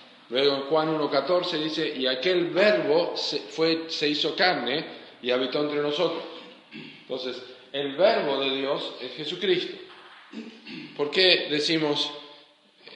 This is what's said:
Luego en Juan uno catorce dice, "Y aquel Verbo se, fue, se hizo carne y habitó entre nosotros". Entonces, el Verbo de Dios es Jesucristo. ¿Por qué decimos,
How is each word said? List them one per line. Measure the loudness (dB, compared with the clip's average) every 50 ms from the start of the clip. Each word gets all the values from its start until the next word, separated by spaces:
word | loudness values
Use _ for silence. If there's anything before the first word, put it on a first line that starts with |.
| -20 -20 -20 -20 -12 -4
Luego | 0 2 2 2 2
en | 0
Juan | 0 2 2 2 2 2
uno | 0 0 0 2
catorce | 2 2 2 4 2 2 2 0 -2 -2
dice, | -2 -2 -2 -2 -2 -2 -2
"Y | -2 0
aquel | 0 0 2 2 2 2 2 2
Verbo | 2 2 4 6 6 6 4 4 4 4 2 2 0 -2
se, | -4 -4 -4 -4 -6
fue, | -8 -6 -2 0 2 2 2 0 -2 -6
se | -4 -2 0 0
hizo | 0 2 0 0 2
carne | 2 2 2 2 2 0 -2 -2 -2 -4 -6 -12 -16 -18 -20 -16 -8
y | -2 0
habitó | 0 2 0 0 0 0
entre | 0 0 0 -2
nosotros". | -2 -2 0 0 0 0 0 -2 -8 -10 -12 -14 -16 -18 -20 -20 -20 -18
Entonces, | -16 -16 -14 -16 -18 -18 -12 -10 -8 -6 -6 -8 -8 -10 -12 -16 -18 -20 -16 -10
el | -6 -4 -4 -4 0
Verbo | 4 4 4 4 4 2 0 0 0
de | 0 -2 -2
Dios | -2 -2 -2 -2 -4 -4 -8 -10 -10
es | -12 -12
Jesucristo. | -10 -10 -8 -8 -6 -4 0 2 2 2 0 -6 -10 -12 -16 -18 -20 -20 -20 -20 -20 -20 -20 -18 -16 -14 -14 -16 -18 -18 -16 -14 -14 -14 -14 -12 -6
¿Por | -6 -4 -2
qué | 2 4 6 6 6 6 4 0
decimos, | -2 -2 0 0 0 0 2 0 0 0 -2 -6 -6 -12 -16 -18 -20 -20 -20 _ _ _ _ _ _ _ -20 -20 -18